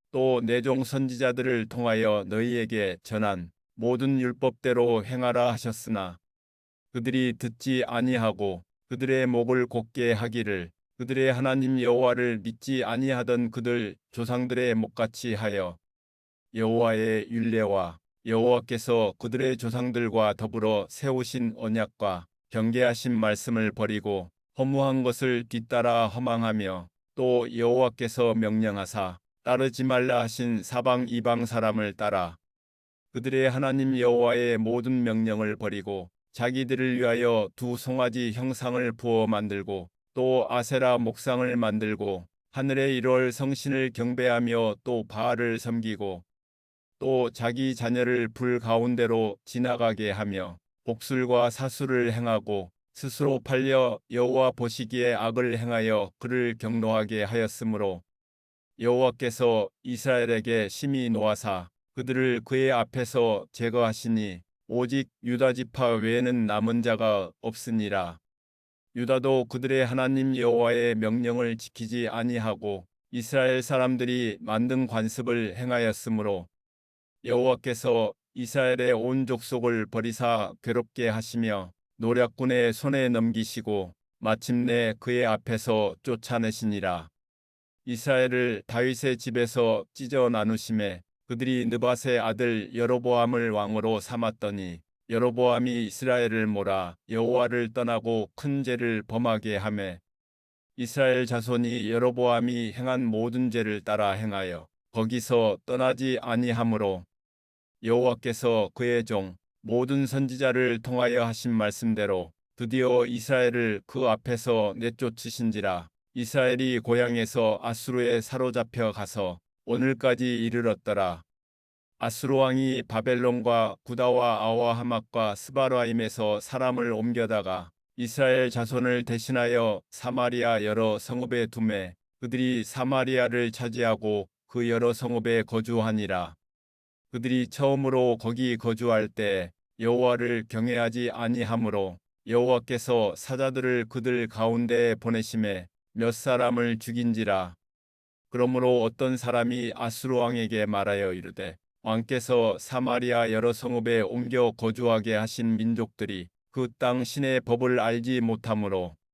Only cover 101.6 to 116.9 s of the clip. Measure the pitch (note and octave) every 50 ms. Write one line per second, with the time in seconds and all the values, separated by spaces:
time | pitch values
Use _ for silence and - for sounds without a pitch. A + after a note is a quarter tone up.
101.6 | A#2+ A#2 A#2+ A#2+ G#2 G#2+ A2+ A#2 B2 B2+ B2 B2 B2 B2 A#2+ A#2 A#2+ B2 B2 A#2+
102.6 | A#2 G#2+ G2+ B2 B2 C3 B2+ B2+ B2+ A2+ G#2+ A2 A#2 A#2+ A#2 B2+ B2+ A#2+ A2 A#2
103.6 | G#2+ G#2+ G#2 G2+ - G#2 G#2+ G#2 G#2 G2+ F#2+ G#2 A2 G#2+ G2 G2 F#2+ F2+ F2 D#2+
104.6 | D#2+ - _ _ _ _ - A2+ A2 A2+ B2+ A#2+ A2+ - B2 A#2 A2+ G#2+ F#2+ -
105.6 | - - B2+ B2+ C3 B2+ C3 B2+ C3 C3 B2+ A2 - B2 A#2 A#2+ B2 A#2+ A#2 A#2+
106.6 | A#2 A#2 A2 G#2+ G#2 G2 F#2+ F2+ F2+ _ _ _ _ _ _ _ _ _ _ _
107.6 | _ _ _ _ A2 A2+ A#2 B2 B2+ B2+ A#2 A2+ - B2 A2+ - B2+ A#2+ A2+ A2
108.6 | G2+ F2+ - - B2 A#2+ A#2+ A#2 A2+ A2+ A2 G2 F#2+ F#2 F2+ - _ _ _ _
109.6 | - A2 A#2 B2 B2+ B2+ C#3 C#3 C#3 A#2+ C#3 C#3 C#3 B2+ B2+ B2+ C#3 C3 B2 B2+
110.6 | B2+ B2 A#2 A2+ A2+ B2+ B2+ B2 B2 A#2+ A#2+ B2 A#2 A#2 A2+ - - B2 A#2 A2
111.6 | G#2 G#2 G#2 - A#2+ A2+ A2 G#2+ G#2 G2+ F#2+ F2+ E2+ E2 - _ _ _ _ -
112.6 | A#2+ A2+ B2 C3 B2+ B2+ B2 B2 A#2+ A#2+ A#2+ A#2+ A2+ - C3+ B2+ B2 A#2+ A#2+ A#2+
113.6 | A#2 A2 G#2 G2 - - - C3 C3+ A#2 A2 G#2+ - B2 A#2+ A2+ - B2+ A#2 A2
114.6 | G#2+ G2+ F#2 - A#2 A#2+ A#2 - C3 A#2 A2+ A2+ - A#2 - - A#2+ A2+ - G#2
115.6 | G2 G2 F2+ F2 E2+ - _ _ _ _ - A#2+ A#2 A2+ - C#3 B2+ B2+ B2+ B2
116.6 | C3 C3 B2 A#2 A2+ A#2+